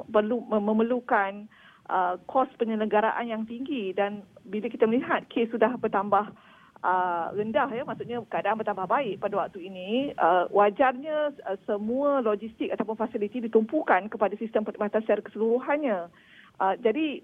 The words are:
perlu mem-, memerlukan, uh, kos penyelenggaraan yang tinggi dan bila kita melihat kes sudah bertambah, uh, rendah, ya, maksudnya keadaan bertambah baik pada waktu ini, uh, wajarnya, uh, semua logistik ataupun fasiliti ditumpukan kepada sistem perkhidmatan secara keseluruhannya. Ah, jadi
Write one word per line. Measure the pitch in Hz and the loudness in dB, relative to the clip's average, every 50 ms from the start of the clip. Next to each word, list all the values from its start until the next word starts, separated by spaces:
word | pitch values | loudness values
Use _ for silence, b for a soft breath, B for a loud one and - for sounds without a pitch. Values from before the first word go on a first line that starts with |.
| - - | -4 0
perlu | 220 214 208 214 247 233 - - | 2 2 4 2 0 -2 -2 0
mem-, | 214 214 202 | 0 0 2
memerlukan, | 214 220 214 226 233 254 247 240 - 254 214 196 196 202 208 208 214 B B B B B B B | 2 2 4 2 2 0 -2 0 0 2 2 2 0 -4 -8 -14 -18 B B B B B B B
uh, | - - 185 180 180 180 185 - | -2 0 2 2 2 0 -4 -6
kos | - - 269 262 262 - - | -2 0 0 0 0 -2 -2
penyelenggaraan | 240 220 226 214 220 214 208 208 220 220 - - 240 233 | -2 0 0 0 0 2 2 4 4 2 0 -2 -4 -4
yang | 220 220 220 | -4 -6 -6
tinggi | 220 233 233 269 269 294 247 196 185 180 | -6 -8 -8 -6 -6 -4 -4 -4 -4 -2
dan | 202 202 202 208 208 196 - - - - | -2 -2 -2 -4 -6 -12 -16 -20 -20 -12
bila | - 190 214 190 | -8 -6 -4 -4
kita | 233 - 226 233 | -6 -2 0 2
melihat | 220 226 262 339 339 311 214 - - | 2 2 2 0 0 -2 -2 -4 -4
kes | - 262 233 226 240 | -2 -2 -2 0 0
sudah | 226 220 240 247 - | 2 2 2 2 0
bertambah, | - 220 226 202 196 208 202 196 208 208 B B B B B B B B B - - | -4 -2 0 -2 0 2 2 2 2 0 B B B B B B B B B -4 -2
uh, | 170 180 185 180 180 175 170 165 - | 0 2 2 0 0 -2 -2 -4 -4
rendah, | - 202 214 220 220 294 254 185 | -4 -4 -4 -2 0 0 0 0
ya, | 214 240 294 | -2 -6 -6
maksudnya | 285 220 220 208 214 240 240 208 | -8 -8 -8 -8 -8 -8 -8 -6
keadaan | - - 165 - 196 220 214 | -6 -4 -2 0 0 -2 -2
bertambah | - 208 208 190 185 | -2 -4 -4 -4 -2
baik | 175 220 277 285 208 180 - - | 0 0 0 0 -2 -4 -4 -4
pada | 202 208 196 165 | -4 -2 -2 -2
waktu | - - 190 170 190 | -4 -6 -10 -12 -12
ini, | 190 180 180 190 220 254 277 285 - - | -12 -10 -6 -2 -2 -2 -2 -2 0 2
uh, | - 165 180 180 175 - | 4 4 4 4 4 4
wajarnya, | - 202 202 208 196 - 277 254 254 247 285 311 302 302 302 294 285 - - | 4 4 4 6 4 4 2 2 2 0 -4 -4 -2 0 0 -2 -4 -6 -8
uh, | 196 196 196 _ | -8 -8 -6 _
semua | - 214 202 214 220 240 262 285 285 285 269 | -4 -4 -2 -2 -2 0 0 2 2 2 2
logistik | 240 220 214 208 220 220 220 - 294 196 196 | 2 0 0 -2 -4 -8 -8 -6 -4 -4 -2
ataupun | 208 220 202 220 214 | -4 -4 -4 -4 -4
fasiliti | 220 214 - 226 202 202 - 254 226 | -4 -4 -2 -4 -4 -4 -4 -4 0
ditumpukan | 226 220 220 220 220 311 311 - - 208 185 190 220 | 4 4 4 4 4 2 0 4 4 4 4 2 0
kepada | - 214 220 190 202 | -2 0 0 0 0
sistem | 208 233 220 - 226 214 | -2 -4 -2 0 0 0
perkhidmatan | 226 208 - 214 202 - 220 220 | -2 -2 -4 -2 0 0 0 2
secara | - 208 208 202 | 2 0 0 -2
keseluruhannya. | - - 214 220 226 233 254 262 311 285 302 302 254 208 180 170 175 B B B B B B B B B - | -4 -4 0 2 2 2 2 2 0 0 0 0 0 0 -2 -4 -8 B B B B B B B B B 0
Ah, | 185 190 180 | 0 0 2
jadi | - 233 220 220 302 320 302 254 - | 2 2 2 2 2 0 -2 -4 -6